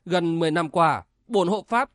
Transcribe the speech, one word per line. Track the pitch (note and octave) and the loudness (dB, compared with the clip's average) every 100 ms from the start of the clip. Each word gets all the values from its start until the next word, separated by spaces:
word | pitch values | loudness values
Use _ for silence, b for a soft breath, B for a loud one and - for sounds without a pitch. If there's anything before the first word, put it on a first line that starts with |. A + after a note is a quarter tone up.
Gần | - F3 E3+ E3 | -4 -2 0 0
mười | D#3+ | 0
năm | D#3+ D#3+ | 0 -2
qua, | F3 D#3+ A#2 - _ - | 2 2 0 -6 _ -4
bổn | G3+ F3 | 0 0
hộ | G#3 - | -2 -2
pháp | A#3 C#4 | -2 -2